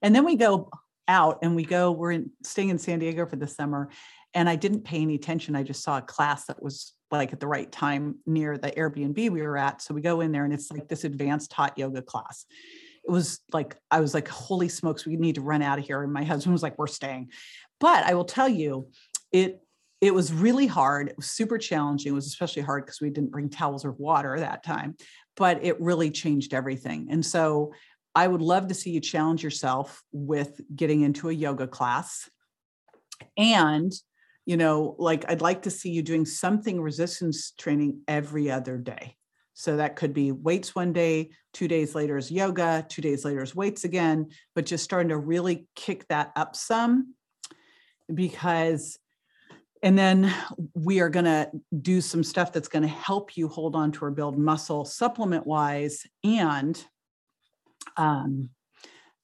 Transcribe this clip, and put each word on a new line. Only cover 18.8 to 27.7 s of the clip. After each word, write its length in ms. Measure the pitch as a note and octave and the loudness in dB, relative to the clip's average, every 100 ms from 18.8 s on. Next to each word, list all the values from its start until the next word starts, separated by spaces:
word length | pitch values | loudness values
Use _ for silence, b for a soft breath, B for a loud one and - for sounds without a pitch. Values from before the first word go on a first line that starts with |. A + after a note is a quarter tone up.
| B2+ b b - _ | -8 b b -12 _
it, 300 | F#3 F#3 F#3 _ _ _ _ | 4 4 0 _ _ _ _
it 140 | G3 F#3 | 4 4
was 180 | D#3 | 2
really 320 | D#3+ G#3+ B3+ C4+ | 4 4 6 4
hard. 440 | D3 C3+ C#3+ C#3+ | 4 2 2 -2
It 80 | - | -8
was 120 | - | -8
super 300 | - A3 A3+ | -4 -2 -2
challenging. 520 | A3 D#3+ D3 C#3+ C#3+ | -2 0 0 0 -2
It 40 | C#3+ | -4
was 100 | C#3 | -4
especially 380 | - F3 - | -6 -6 -4
hard 240 | C#3+ C#3+ C3 | -4 -4 -6
'cause 140 | - | -6
we 100 | D3 | -4
didn't 200 | C#3+ C#3+ | -2 -4
bring 180 | D3 C#3+ | -4 -6
towels 360 | D3 D3+ C#3 C#3 | -4 -4 -4 -6
or 60 | |
water 480 | C3 C#3+ D#3 C#3 C#3 | -6 0 0 0 -4
that 240 | D#3 - | -4 -6
time, 320 | D#3+ - C#3+ - B B _ - | -6 -6 -6 -12 B B _ 2
but 280 | F#3 F3 | 2 4
it 160 | F3 - | 0 0
really 300 | E3+ E3+ D#3+ | 2 2 0
changed 460 | D3+ E3 C#3+ C#3 C3+ | 0 0 0 0 -2
everything. 520 | C3+ C3 - D#3 - | -2 -6 -6 -8 -2
And 120 | E3 | -2
so 500 | D#3+ F3 D#3 D3+ D3+ | 0 2 2 2 -2